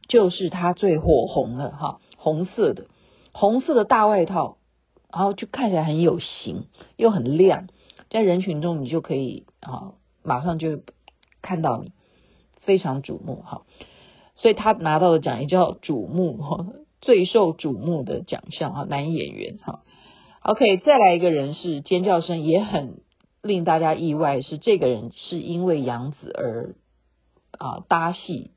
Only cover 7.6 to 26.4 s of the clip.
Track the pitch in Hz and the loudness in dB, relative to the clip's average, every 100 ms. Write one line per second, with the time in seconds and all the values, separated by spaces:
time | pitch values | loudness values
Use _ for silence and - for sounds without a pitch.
7.6 | 185 _ - - _ 220 202 180 190 151 | -4 _ -20 -20 _ 0 2 2 0 -2
8.6 | 170 160 127 160 - 139 127 - - _ | -2 -4 -4 -4 -2 -4 -4 -8 -16 _
9.6 | - 131 196 - _ _ - 123 170 165 | -14 -12 -12 -18 _ _ -6 -4 -2 -4
10.6 | 160 151 - _ _ _ _ _ - 180 | -4 -6 -12 _ _ _ _ _ -8 -4
11.6 | 151 117 - - _ _ _ _ _ _ | -2 -4 -8 -20 _ _ _ _ _ _
12.6 | - 190 160 139 - - 160 127 - - | 2 2 2 -6 -8 -10 -10 -12 -12 -16
13.6 | - - - - - _ _ - 226 214 | -16 -20 -20 -20 -20 _ _ 2 2 4
14.6 | 214 196 160 156 180 165 147 117 143 180 | 2 2 0 4 4 4 2 -4 0 4
15.6 | 175 - - 135 92 170 175 117 143 175 | 2 0 -6 -4 -4 -2 -2 -4 -6 -8
16.6 | 180 277 - _ - 214 180 226 180 160 | -8 -14 -20 _ 4 4 6 2 2 0
17.6 | 151 107 147 160 127 - 180 - - - | -6 -4 -4 -4 -4 -8 -8 -10 -10 -8
18.6 | 151 165 - 143 151 160 71 50 50 202 | -8 -6 -6 -4 -4 -4 -6 -10 -12 -12
19.6 | - - _ _ - - _ _ - 214 | -14 -14 _ _ -20 -20 _ _ -2 2
20.6 | 220 190 - 254 196 175 175 156 139 156 | 4 4 4 6 6 6 2 2 -2 -6
21.6 | 180 147 139 180 185 170 165 165 151 170 | -6 -6 -2 0 2 0 0 -2 2 2
22.6 | 208 190 127 - _ _ _ _ 208 190 | 2 -4 -6 -12 _ _ _ _ -4 0
23.6 | 170 160 160 156 165 151 156 135 - 151 | 2 2 2 0 -2 0 0 0 -4 -2
24.6 | 233 196 135 113 117 - - 175 127 170 | 2 4 2 0 -6 -12 -10 -8 -6 -2
25.6 | 180 156 127 120 131 147 - - | 0 0 -2 -4 -8 -10 -12 -8